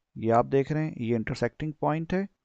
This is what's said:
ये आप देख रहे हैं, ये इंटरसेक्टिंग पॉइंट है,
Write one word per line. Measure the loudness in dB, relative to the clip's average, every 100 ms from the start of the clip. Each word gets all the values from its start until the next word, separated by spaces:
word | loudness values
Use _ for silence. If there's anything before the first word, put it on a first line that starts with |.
| _ -4
ये | 2
आप | 4 4
देख | 2 2
रहे | 0
हैं, | -2 -4
ये | -2 0
इंटरसेक्टिंग | -2 -2 -2 -2 -8 -4
पॉइंट | -2 -2 -2
है, | -2 -4 _